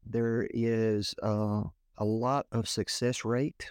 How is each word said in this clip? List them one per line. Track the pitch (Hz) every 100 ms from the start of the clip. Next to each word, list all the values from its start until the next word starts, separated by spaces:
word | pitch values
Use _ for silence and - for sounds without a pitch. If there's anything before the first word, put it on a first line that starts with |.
| 117
there | 113 117 113 -
is, | 113 117 113 110 104 104 -
uh, | 110 107 107 104 - - _ -
a | 107
lot | 110 123 143 -
of | 117 104
success | - 98 - 123 123 113
rate | 120 147 - -